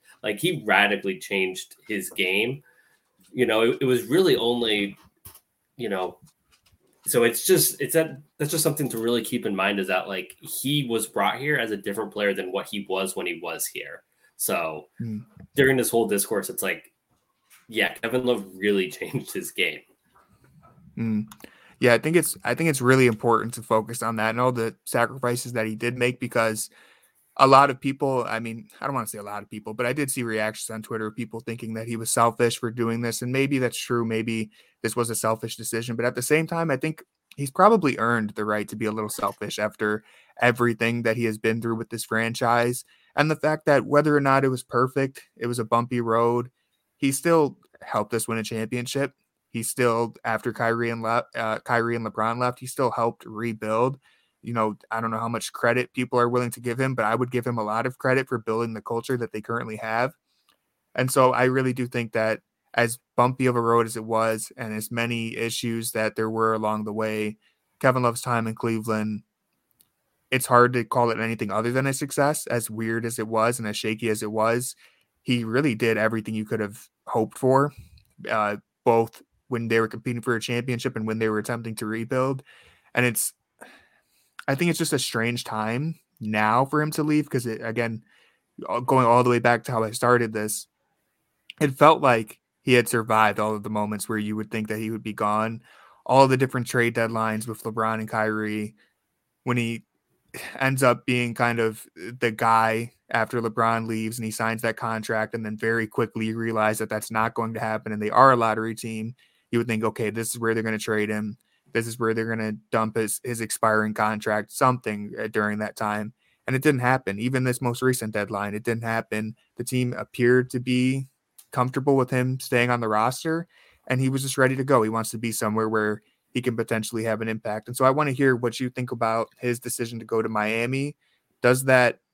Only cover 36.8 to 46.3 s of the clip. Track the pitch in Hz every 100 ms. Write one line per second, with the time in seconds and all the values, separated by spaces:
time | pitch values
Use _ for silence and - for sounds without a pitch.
36.8 | 160 156 - _ _ - 139 - 196 226
37.8 | 156 - 113 120 107 107 107 107 104 107
38.8 | 107 110 107 - 101 - 101 - 107 -
39.8 | 107 107 - - _ - 120 120 120 113
40.8 | 117 120 117 113 113 107 113 113 117 113
41.8 | 113 113 - 110 113 123 120 120 120 123
42.8 | - _ _ - 151 156 151 156 - 143
43.8 | 151 147 151 147 139 135 135 127 - 123
44.8 | 127 139 135 - - - 120 120 110 117
45.8 | 120 120 113 113 117